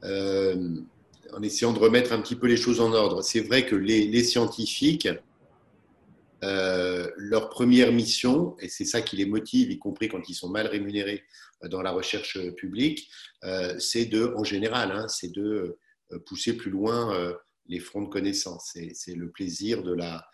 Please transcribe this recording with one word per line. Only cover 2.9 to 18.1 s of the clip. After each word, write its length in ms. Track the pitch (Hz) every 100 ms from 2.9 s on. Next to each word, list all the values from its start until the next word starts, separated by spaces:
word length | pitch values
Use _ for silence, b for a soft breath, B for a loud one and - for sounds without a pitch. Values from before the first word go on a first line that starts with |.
ordre, 300 | 110 104 90
c'est 180 | 95 117
vrai 240 | 98 131
que 120 | 131 101
les, 320 | 98 110 104
les 160 | 117
scientifiques, 840 | 120 123 117 - 110 - 147 160 95 - - _ _ _ _ _ _ _ _ - _ _
euh, 640 | 98 95 95 92 90 90 87 -
leur 320 | 101 110 110
première 440 | - 123 123 117
mission, 640 | 117 110 - 123 139 175 -
et 100 | 90
c'est 160 | -
ça 160 | 98 120
qui 160 | - 98
les 100 | 98
motive, 440 | 107 107 127 120
y 80 | 85
compris 300 | 101 95 110
quand 200 | 92 87
ils 60 |
sont 160 | 87 90
mal 160 | 101 107
rémunérés, 560 | 104 101 101 101 101 b b b _
euh, 60 | -
dans 140 | 92
la 100 | 92
recherche 460 | 90 92 104 - 95 90 87
publique, 520 | 95 101 151 151 - B B _
euh, 340 | 92 92 90 90
c'est 280 | - 117 117
de, 280 | 110 120 107
en 80 |
général, 460 | 107 98 110 123 104
hein, 160 | 98 107
c'est 240 | - 90
de, 460 | 90 104 107 87 - _ _ _
euh, 60 | 87 -
pousser 300 | 90 - 117
plus 140 | 104
loin, 440 | 95 107 120 113
euh, 180 | 92 87 87 - _ -
les 100 | 90
fronts 240 | - 101
de 60 |
connaissances. 640 | 101